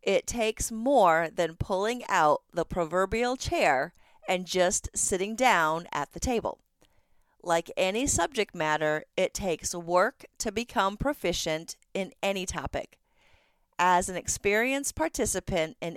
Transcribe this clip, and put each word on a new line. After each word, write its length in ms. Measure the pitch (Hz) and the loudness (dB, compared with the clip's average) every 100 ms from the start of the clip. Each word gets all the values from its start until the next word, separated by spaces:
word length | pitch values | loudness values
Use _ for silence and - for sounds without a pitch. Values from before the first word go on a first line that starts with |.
It 240 | - 190 - | 2 0 0
takes 440 | 240 220 220 - | -2 -2 -2 -6
more 600 | 220 233 285 185 160 165 | -2 2 6 6 6 2
than 220 | - 165 165 | 0 -2 -2
pulling 460 | - 190 208 247 - | -4 -2 -2 -4 -2
out 360 | 190 151 143 _ | 4 4 4 _
the 140 | 170 165 | -6 -4
proverbial 720 | 190 165 175 190 226 247 262 | -2 0 0 0 0 -2 -2
chair 580 | - 339 185 135 160 _ _ _ - | -4 2 4 4 0 _ _ _ -4
and 160 | 185 | -4
just 460 | 180 185 180 208 - | -2 2 2 2 -6
sitting 420 | - - 190 196 220 | -4 -2 -2 -2 0
down 500 | 254 190 156 160 175 | 2 4 2 0 -4
at 220 | - 143 | -8 -8
the 80 | - | -6
table. 380 | - 233 104 - _ _ _ _ _ _ _ _ | -4 -2 -2 -8 _ _ _ _ _ _ _ _
Like 280 | 175 170 - - | 0 0 0 -2
any 280 | 185 208 269 | -2 0 0
subject 480 | - 339 233 202 | 0 0 -2 -4
matter, 500 | 180 156 156 156 151 - - | -2 0 2 0 -2 -4 -2
it 160 | 185 | -2
takes 420 | - 196 156 - | -2 -4 -4 -4
work 520 | 175 170 180 208 - - _ | -8 0 2 2 0 -20 _
to 140 | - | -6
become 460 | 202 240 240 196 202 | -4 -4 0 0 0
proficient 760 | 277 294 180 170 170 156 165 - _ | -4 -2 -2 -2 -2 -4 -6 -18 _
in 180 | 190 185 - | -6 -6 -4
any 220 | 196 196 | -4 -4
topic. 520 | 180 165 139 139 - _ _ _ _ _ _ _ _ - | -6 -8 -6 -8 -8 _ _ _ _ _ _ _ _ 0
As 280 | 180 180 190 | 4 4 2
an 80 | 180 | -6
experienced 800 | - - 202 208 247 269 277 - | -6 -4 0 2 2 -2 -4 -4
participant 800 | 320 - 214 185 - 190 160 - | -4 -2 -2 -2 -2 -2 -2 -4
in 140 | 170 | -10